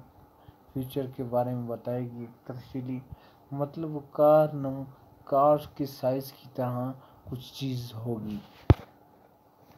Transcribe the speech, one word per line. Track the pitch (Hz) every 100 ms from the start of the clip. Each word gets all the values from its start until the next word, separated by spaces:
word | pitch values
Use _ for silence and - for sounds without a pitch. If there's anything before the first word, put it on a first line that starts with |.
| - - - _ - - -
future | 135 131 143 127
के | 131
बारे | 123 123 123 123
में | 120
बताएगी | 117 123 123 123 120 117
तफसीली, | - - 127 - 135 127 127 - - - - -
मतलब | 139 143 151 160
वो | 151
कार | 143 - 151 151 151
नु-, | 147 139 135 135 - - - -
कार | 139 147 151 147 -
के | 139
size | - 127 135 131
की | - 131
तरह | - 123 123 127 131 - - -
कुछ | 127 - -
चीज़ | 135 123 120
होगी। | 107 117 113 104 104 - - - - - - - - - _ _ _ -